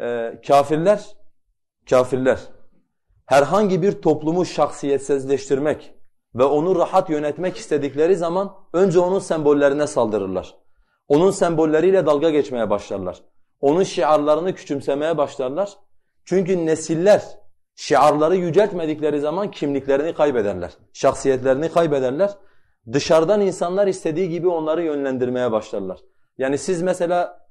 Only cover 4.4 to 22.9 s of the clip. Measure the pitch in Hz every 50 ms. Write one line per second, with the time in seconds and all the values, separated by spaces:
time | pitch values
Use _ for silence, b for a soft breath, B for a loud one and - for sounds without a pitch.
4.4 | 170 170 - 165 147 147 - - 143 139 139 131 - - 143 139 131 135 139 135
5.4 | - - 143 131 147 151 123 - - - - - - - _ _ _ _ - 110
6.4 | 131 139 147 147 160 185 185 170 160 - 185 190 185 - - - 151 147 147 156
7.4 | 175 185 175 - - - 156 143 135 139 135 143 160 170 196 165 170 165 170 190
8.4 | 202 202 - - - - - 170 196 196 160 180 180 180 196 190 190 - 170 160
9.4 | 151 147 147 143 143 139 139 147 147 147 - 139 117 110 104 104 98 95 92 90
10.4 | - - - _ _ _ _ _ _ _ _ _ _ - 143 151 180 196 190 -
11.4 | 185 170 165 151 160 156 151 156 170 190 190 190 160 151 147 143 151 165 151 147
12.4 | 131 - 127 120 110 98 104 101 - - 107 95 92 90 82 - - _ _ _
13.4 | _ _ _ _ 139 139 151 185 190 185 - 180 160 147 156 151 147 151 151 160
14.4 | 175 190 180 - - - 147 139 - 151 139 143 151 160 170 147 139 135 - -
15.4 | 131 127 139 175 202 202 - - - _ _ _ _ _ _ _ _ - 170 190
16.4 | 185 175 190 175 165 160 160 156 - - 165 156 180 202 196 - - - - -
17.4 | - - - _ _ _ _ - - - 147 131 143 151 143 151 156 160 185 190
18.4 | 175 170 147 196 220 202 - 180 165 151 151 151 151 151 147 147 143 151 160 190
19.4 | 208 185 - - 160 147 139 135 - 135 135 139 151 165 - - 151 147 131 120
20.4 | 101 104 95 90 87 85 - _ _ _ - - - 135 - - - 135 131 120
21.4 | 123 131 131 135 160 160 - 175 170 156 143 135 131 123 131 156 196 202 202 -
22.4 | - - _ _ _ _ _ _ _ 110